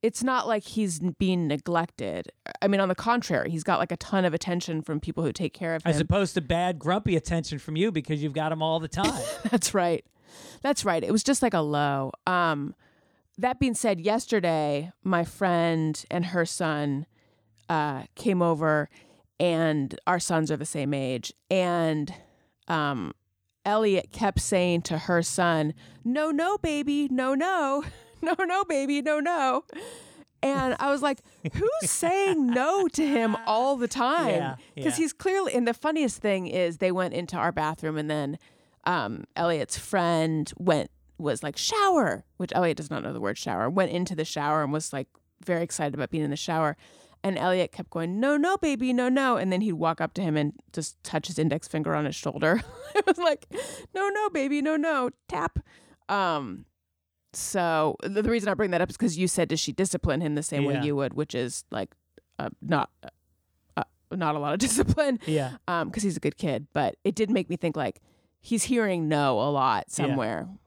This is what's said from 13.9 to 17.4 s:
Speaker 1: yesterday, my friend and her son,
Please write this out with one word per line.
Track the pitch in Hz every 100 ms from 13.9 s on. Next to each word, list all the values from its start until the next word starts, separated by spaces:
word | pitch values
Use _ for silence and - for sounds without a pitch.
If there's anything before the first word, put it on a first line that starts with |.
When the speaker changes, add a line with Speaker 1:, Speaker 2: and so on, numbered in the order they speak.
| 185
Speaker 1:
yesterday, | 170 220 - 214 175 160 151 143 165 -
my | 190 180
friend | 170 - 196 175 170 165 156 151 -
and | 175 180
her | 175 165
son, | - 165 151 147 139 156 _ _ _